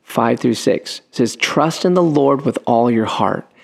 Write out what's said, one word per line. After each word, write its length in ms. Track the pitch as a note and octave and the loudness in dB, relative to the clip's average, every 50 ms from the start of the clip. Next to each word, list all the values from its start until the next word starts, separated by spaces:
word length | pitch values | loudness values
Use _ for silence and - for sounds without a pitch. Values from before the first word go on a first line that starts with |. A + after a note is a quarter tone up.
| _ | _
five 360 | - - A#2 A#2 A#2 A#2+ A#2 | -8 -2 0 0 0 0 0
through 160 | - B2 A2+ | 0 -2 -2
six, 440 | - - - F#2+ - - - - - _ _ | 0 0 0 -2 -2 -4 -8 -14 -14 _ _
it 40 | - | -2
says, 200 | - B2 A2+ - - | -2 -2 -2 -2 -4
"Trust 480 | - - - D3+ C#3+ D#3+ D#3+ - - | -6 -2 0 0 0 0 -2 -2 0
in 80 | F#3 F3+ | 0 2
the 100 | F#3 F3 | 2 2
Lord 380 | E3 D3 D3 C#3 C#3 C#3 C3+ | 2 2 2 2 2 2 2
with 160 | C#3+ B2+ - - - | 0 -4 -4 -4 -2
all 260 | - A#2+ A2+ A#2+ B2 | 0 2 2 2 2
your 140 | A#2 A2 A2 | 2 0 0
heart 420 | G#2 - - G#2+ F#2+ - - - _ _ _ | -2 -2 -2 -2 -2 -2 -4 -8 _ _ _